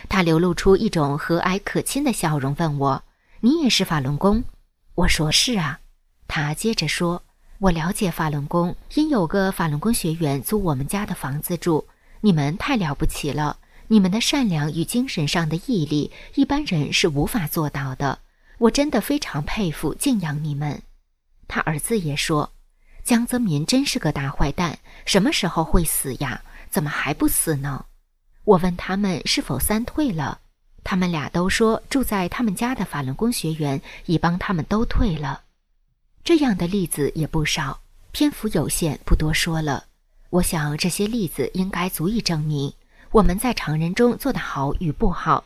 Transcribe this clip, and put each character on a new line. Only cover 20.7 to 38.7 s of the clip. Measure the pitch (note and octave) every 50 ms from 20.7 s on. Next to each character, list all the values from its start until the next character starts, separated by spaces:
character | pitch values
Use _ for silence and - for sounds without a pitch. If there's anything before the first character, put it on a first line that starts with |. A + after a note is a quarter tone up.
| C3+ - - - - _ _ _ _ _ _ _ _ _ -
他 | - - -
儿 | - D3+ D#3+ F3
子 | - - A#3 G#3+
也 | E3+ D3 C#3+
说 | - - - D#3+ D3 C#3 - - - - _ _ _ _ - - - -
：“江 | - B3 A3+ A#3+
泽 | - B3+ B3
民 | A#3+ F#3 D3 C#3+ D#3+
真 | - B3+ C4+ C#4+
是 | - - B3
个 | - D3+
大 | - C#3+ C#3 C#3
坏 | - - D#3+ C#3+
蛋， | - - F3 D#3+ - - - - - - -
什 | - - F#3+
么 | G3 D4
时 | E4+ - G#3
候 | D#3+ - E3+
会 | D#3 - - F#3 E3
死 | - - - - C#3 A#2
呀？ | - C#3+ B2+ G#2+ G#2 - - - - - -
怎 | - F#3+
么 | D3+ D3
还 | - - - C3
不 | D3+ - D4
死 | - - - - E3 D3+
呢？” | C3+ C#3 C#3+ C3+ B2+ - - - _ _ _ _ _ _ _ _ - -
我 | G#3 G3+ D#3+
问 | F3+ F#3 F3
他 | - - - F#3+
们 | G3 G#3 F#3+ F3 - -
是 | - - D4
否 | - - C3+ A#2+
三 | - - G#3 A3 A#3+
退 | - - D#4 D4+ B3+
了， | E3+ D#3 C#3 - - - _ _ _ _ _ _ - - -
他 | - -
们 | F3+ F#3 F3
俩 | E3+ D3+ C3+ -
都 | - F3 F3+ F#3+
说 | - - A3+ A3 A3+ - - -
住 | - C4+ A#3+
在 | - G#3+ G3 F3+ F3
他 | - - A#3+
们 | G#3+ F#3
家 | - A#3 B3
的 | C4 - F3+
法 | - - C#3+
轮 | C3 C3 C#3
功 | - A3 A#3
学 | A#3+ - - D#3+
员 | D#3+ D#3 D3+ C#3+ C#3 - - - - - -
已 | - D#3+
帮 | D3+ - E3+ F3 F#3
他 | - - F#3
们 | D#3+ -
都 | - G#3 A3 A3+
退 | - - - B3+ G3+ D#3+
了。 | - D3+ C#3 C#3+ - _ _ _ _ _ _ _ _ _ _ _ _ _ _ _ _
这 | - - E4+
样 | D4+ D4 B3 F#3+
的 | F3+ F3 E3+
例 | G3+ G3+ F3
子 | - - D#3 C#3 - -
也 | D#3+ D3+
不 | - - D#3 D3+
少， | - - E3 C#3 C#3 - - - _ _ - - -
篇 | - - D4 D4
幅 | - - - G#3+
有 | G#3 E3+ C3+
限， | D#3+